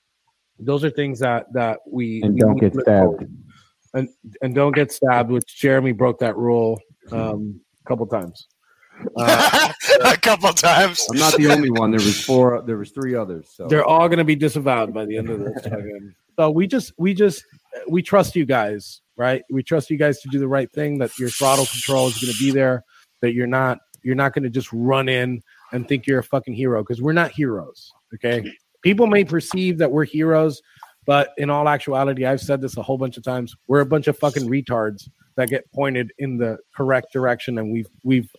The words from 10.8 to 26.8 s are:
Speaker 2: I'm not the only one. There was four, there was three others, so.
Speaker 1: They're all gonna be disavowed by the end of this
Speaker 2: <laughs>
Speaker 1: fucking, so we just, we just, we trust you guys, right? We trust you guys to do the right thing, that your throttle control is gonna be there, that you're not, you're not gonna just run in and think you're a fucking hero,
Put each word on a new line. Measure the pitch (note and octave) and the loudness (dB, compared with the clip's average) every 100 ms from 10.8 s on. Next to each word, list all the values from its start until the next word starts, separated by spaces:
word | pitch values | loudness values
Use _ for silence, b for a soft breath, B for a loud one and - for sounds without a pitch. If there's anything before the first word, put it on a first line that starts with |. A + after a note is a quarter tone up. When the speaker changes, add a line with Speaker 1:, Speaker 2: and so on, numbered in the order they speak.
| F#3+ F3 - | 4 0 -2
Speaker 2:
I'm | C3 | 2
not | D#3 D#3 | 4 4
the | D3 | 4
only | D3 C#3 | 4 2
one. | A2+ A2 | 2 2
There | A2 | 2
was | G2+ G2+ | 2 0
four, | - C3 B2 A#2+ A#2+ | 2 4 4 2 -4
there | A2 | -6
was | G2+ | -8
three | - C3+ | -8 -4
others, | A#2+ G2+ E2 - | -4 -6 -10 -14
so. | - F#2 | -12 0
Speaker 1:
They're | D3+ | 0
all | - D#3+ E3+ | 4 4 4
gonna | E3+ | 2
be | D#3 D3 | 2 2
disavowed | D3+ D3+ C#3 B2 A2 | 0 0 0 0 -2
by | A2 | -6
the | G#2+ A2 | -6 -6
end | A2 | -6
of | G#2+ | -6
this | G2+ A2 | -8 -8
Speaker 2:
<laughs> | |
Speaker 1:
fucking, | A2+ G#2+ G2+ G2+ G2+ - _ - | -8 -10 -10 -14 -18 -20 _ 0
so | D#3 | 2
we | D#3 F#3+ | 2 0
just, | C4 - - | -2 -4 -4
we | F3+ | -2
just, | F#3+ G#3 - - _ _ B2 B2 | 2 2 0 -12 _ _ -14 -4
we | E3+ | -2
trust | - G3 F3 | 2 2 2
you | F3 | 0
guys, | C3 B2+ G#2 G#2 - - _ - | 0 0 0 -4 -12 -20 _ -4
right? | B2 C3 - | -2 -2 -4
We | C3+ | -6
trust | - D#3+ - | -2 -2 -2
you | D3+ | 0
guys | D3 C#3 | 0 0
to | C3+ | -4
do | C#3 | -4
the | C3+ | 0
right | C#3 B2+ | -2 -2
thing, | - D3 C#3+ | -4 -2 0
that | A#2+ - | -2 -2
your | B2 | -6
throttle | - C3+ C#3 C3 | 0 2 4 2
control | A#2+ B2 C3+ B2+ | -4 -2 2 0
is | A2 | 0
gonna | B2 A2 | -4 -2
be | C#3 | 0
there, | C3+ C3 B2 b b b _ | 2 2 0 b b b _
that | A#2+ | -2
you're | A#2+ B2 | -2 -2
not, | C3 C3 B2 _ _ | 0 0 -2 _ _
you're | B2+ B2+ | -4 -2
not | C#3 | -2
gonna | D3 C3 | -2 -4
just | B2 - | -4 -6
run | A#2 B2 C3+ C3+ | -2 0 0 0
in | B2+ B2 A#2+ b b b | -2 -2 -6 b b b
and | B2 A#2+ | -8 -4
think | C#3 B2 | -4 0
you're | C3 | -2
a | |
fucking | - - - | -2 -4 -4
hero, | A2+ C3 A2+ | -4 -2 -2